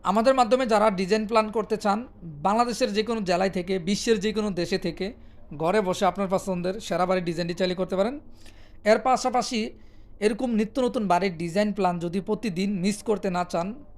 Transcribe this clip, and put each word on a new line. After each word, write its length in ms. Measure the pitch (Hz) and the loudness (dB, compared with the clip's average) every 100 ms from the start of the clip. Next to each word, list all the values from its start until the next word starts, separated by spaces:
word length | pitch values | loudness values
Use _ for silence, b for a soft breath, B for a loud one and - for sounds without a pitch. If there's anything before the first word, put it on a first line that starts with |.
| 170 | 2
আমাদের 240 | 202 240 262 | 4 4 4
মাধ্যমে 260 | 240 254 254 | 4 2 4
যারা 140 | 214 220 185 | 4 4 2
ডিজাইন 240 | 185 220 214 | 0 0 2
প্ল্যান 180 | 226 214 226 | 0 2 -2
করতে 200 | 202 214 | -2 -2
চান, 160 | 208 208 254 - 170 147 180 | 0 0 -4 -14 -14 -4 0
বাংলাদেশের 420 | 220 240 220 254 208 | 2 0 0 0 0
যে 60 | 220 | -2
কোনো 100 | 226 185 | -2 0
জেলায় 240 | 175 196 185 | 0 0 -2
থেকে, 160 | 180 190 165 | -2 -4 -2
বিশ্বের 300 | 202 240 220 214 | -2 2 2 2
যে 60 | 214 | -2
কোনো 120 | 214 175 | -2 -2
দেশে 180 | 170 185 180 | -2 -2 -2
থেকে 200 | - 190 - b b - 147 | -4 -8 -8 b b -16 -2
ঘরে 180 | 160 202 185 | 2 2 2
বসে 160 | 180 190 | 2 0
আপনার 180 | 175 196 | 0 0
পছন্দের 420 | 190 - 180 175 208 - | 0 -2 -2 -2 -4 -4
সেরা 180 | 175 180 | 0 2
বাড়ির 160 | 185 175 | 0 0
ডিজাইনটি 260 | 165 175 175 | -4 -4 0
চাইলে 160 | 185 180 | -2 0
করতে 140 | 180 185 | -2 0
পারেন। 160 | 208 294 - b b b b b 202 | 0 -2 -14 b b b b b 2
এর 80 | 220 240 | 4 4
পাশাপাশি 520 | 247 254 247 - 233 226 - b b b - 208 | 2 2 0 -2 -2 -4 -8 b b b -2 0
এরকম 240 | 240 247 220 | 0 0 0
নিত্য 180 | 220 - 247 | 0 0 0
নতুন 180 | 254 202 | 0 2
বাড়ির 220 | 175 196 165 | 4 2 -2
ডিজাইন 260 | 170 180 214 202 | -2 0 0 2
প্ল্যান 180 | 185 175 170 | 0 0 -2
যদি 140 | 190 196 | -4 -2
প্রতিদিন 420 | 214 233 170 202 202 | -2 -2 -2 -2 0
মিস 140 | 190 208 - | -2 -2 -2
করতে 180 | 202 202 180 | -2 0 -2
না 60 | 175 | -2
চান 160 | 170 185 247 - | -2 -4 -8 -16